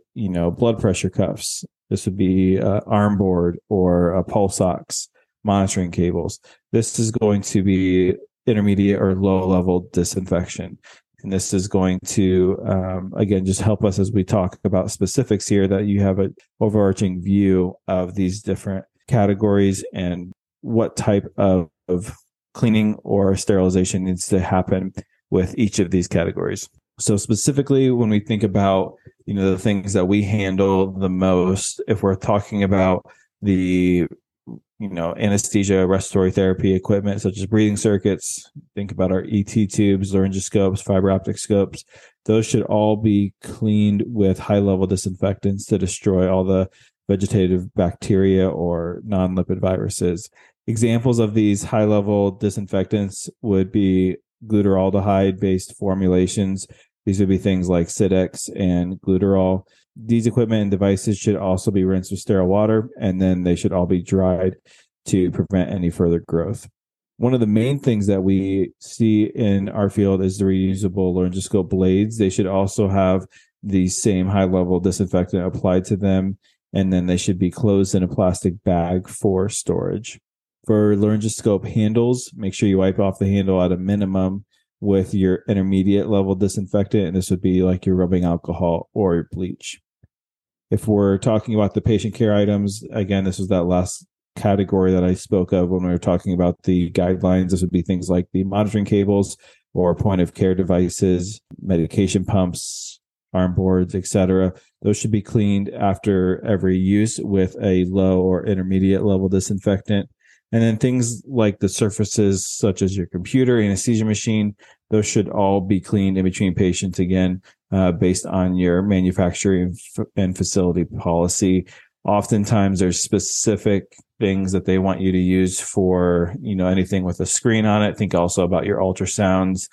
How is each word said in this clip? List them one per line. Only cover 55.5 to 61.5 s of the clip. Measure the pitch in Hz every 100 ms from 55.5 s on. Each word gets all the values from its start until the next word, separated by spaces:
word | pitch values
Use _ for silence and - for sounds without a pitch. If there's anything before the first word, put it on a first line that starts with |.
| 92 - -
formulations. | 101 95 92 90 92 - 98 95 - - _ _ -
These | 95
would | 98
be | 95
things | 101 92 90
like | 87 85
Cidex | - 98 92 90 - - -
and | 95 87 90 92
Glutarol. | - 92 98 95 92 95 - _ _ -
These | 110 117 113
equipment | 120 110 110
and | 104
devices | 95 101 98 - 101
should | - 104
also | 95